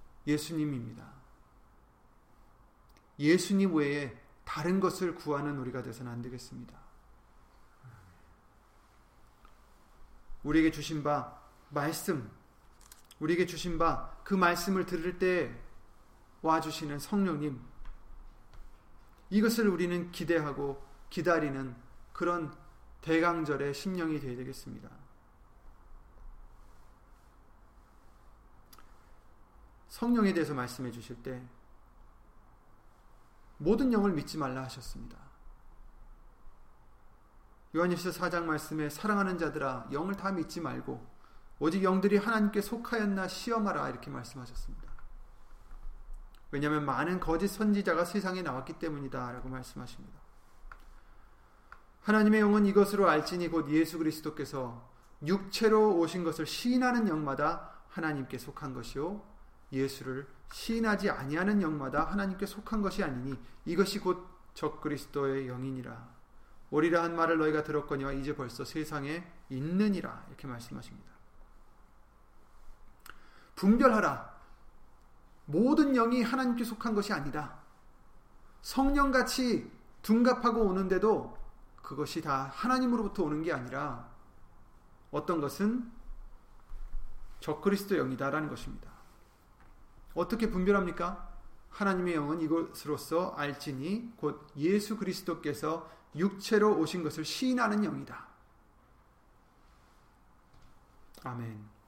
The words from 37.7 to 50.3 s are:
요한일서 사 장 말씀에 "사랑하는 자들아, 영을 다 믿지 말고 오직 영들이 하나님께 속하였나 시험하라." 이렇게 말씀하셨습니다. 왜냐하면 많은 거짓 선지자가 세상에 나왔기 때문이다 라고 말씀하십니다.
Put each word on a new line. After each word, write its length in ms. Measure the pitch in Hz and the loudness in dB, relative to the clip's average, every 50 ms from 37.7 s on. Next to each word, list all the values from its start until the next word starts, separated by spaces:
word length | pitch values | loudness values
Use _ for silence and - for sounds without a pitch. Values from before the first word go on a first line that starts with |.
| - | 0
요한일서 360 | 160 175 180 175 170 175 180 | 2 4 4 2 0 -2 -4
사 180 | 160 - 180 175 | -4 -2 -2 -2
장 160 | 175 170 170 | 0 0 0
말씀에 420 | 165 156 151 - - 160 156 151 147 | 0 -2 -2 -4 -4 -4 -2 -2 -2
"사랑하는 480 | - - - 214 208 202 196 190 185 165 | -4 -2 0 2 2 2 2 2 0 0
자들아, 480 | 165 147 143 151 139 135 127 123 117 - 135 | -2 -2 -2 -2 -2 -2 -2 -4 -6 -4 -4
영을 200 | 143 170 190 196 | -2 -2 -2 -2
다 180 | 196 185 196 | -2 -2 -2
믿지 300 | 196 175 156 - - 175 | -2 -2 -2 -4 -6 -6
말고 420 | 165 131 123 127 - 131 127 127 - - - - - - - - - - - | -6 -4 -6 -6 -6 -8 -8 -8 -10 -14 -18 -20 -20 -20 -20 -20 -18 -16 -4
오직 240 | - 143 165 180 196 190 | 0 2 2 4 4 4
영들이 340 | 185 185 190 185 202 208 | 4 6 6 6 6 6
하나님께 440 | 202 202 233 226 220 208 202 - 208 | 4 4 2 2 2 2 2 2 0
속하였나 640 | 202 - 240 226 - - 240 226 208 202 196 196 190 | -2 -2 -4 -6 -4 -2 -2 0 2 2 2 0 -2
시험하라." 640 | 190 - - - 240 233 226 208 196 175 147 139 135 | -4 -4 -6 -2 0 0 2 2 0 0 0 -2 -4
이렇게 220 | 127 117 - 147 | -4 -8 -8 -10
말씀하셨습니다. 840 | 135 127 117 - - 131 123 - - - - - - - - - - - - - - - - - - - - - - - - - - - - - - - - - - - - - - - - - - | -10 -10 -10 -10 -12 -12 -12 -8 -6 -6 -6 -6 -6 -8 -8 -10 -10 -10 -10 -12 -12 -14 -16 -16 -18 -18 -18 -18 -18 -18 -16 -16 -14 -10 -8 -8 -10 -10 -10 -10 -10 -12 -12 -14 -18 -18 -12 -6 -4
왜냐하면 320 | 139 147 147 151 151 147 | -2 0 0 0 0 0
많은 340 | 139 127 127 147 170 185 180 | 0 0 0 0 0 0 0
거짓 280 | - 160 165 165 196 | 0 0 2 2 2
선지자가 580 | 196 196 - 220 208 208 202 190 185 165 160 175 | 0 0 2 2 4 4 4 4 2 2 2 2
세상에 380 | 262 - 208 185 190 185 185 175 | 0 0 -2 -2 -2 -2 -2 -4
나왔기 300 | 147 123 131 123 - 156 | -4 -4 -6 -6 -8 -8
때문이다 580 | - 170 165 151 143 139 135 139 131 123 120 | -6 -6 -6 -4 -6 -6 -6 -6 -6 -6 -6
라고 180 | 120 123 123 135 | -8 -8 -8 -8
말씀하십니다. 720 | 131 127 127 - - 135 123 120 - - - - - - - - | -8 -10 -10 -12 -12 -12 -12 -12 -12 -14 -14 -16 -16 -18 -20 -20